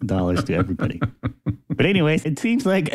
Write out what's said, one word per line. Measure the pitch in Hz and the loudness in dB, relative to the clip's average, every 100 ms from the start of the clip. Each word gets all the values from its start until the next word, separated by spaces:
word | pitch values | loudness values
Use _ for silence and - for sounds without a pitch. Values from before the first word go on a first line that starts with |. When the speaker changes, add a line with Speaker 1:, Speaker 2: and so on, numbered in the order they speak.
| 101 | -2
Speaker 1:
dollars | 95 90 87 - | 0 2 0 0
to | |
everybody. | 82 92 87 - - - | 0 0 -2 -4 -2 -6
Speaker 2:
<laughs> | - 123 - - - - | -4 -10 -6 -8 -8 -6
Speaker 1:
But | - 147 | 0 2
anyways, | 196 151 160 156 | 4 2 2 0
it | 143 | -2
seems | 226 240 196 | 0 0 2
like | 190 156 | 2 2